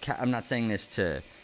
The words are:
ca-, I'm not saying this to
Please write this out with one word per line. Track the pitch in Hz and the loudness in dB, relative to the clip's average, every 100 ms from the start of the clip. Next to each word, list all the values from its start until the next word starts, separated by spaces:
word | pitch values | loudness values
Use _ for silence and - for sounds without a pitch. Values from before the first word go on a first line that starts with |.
ca-, | - - | -4 -2
I'm | 123 | 0
not | 123 - | 0 0
saying | 123 113 | 0 2
this | 101 - | 0 0
to | - 90 67 - - | 0 0 0 -6 -16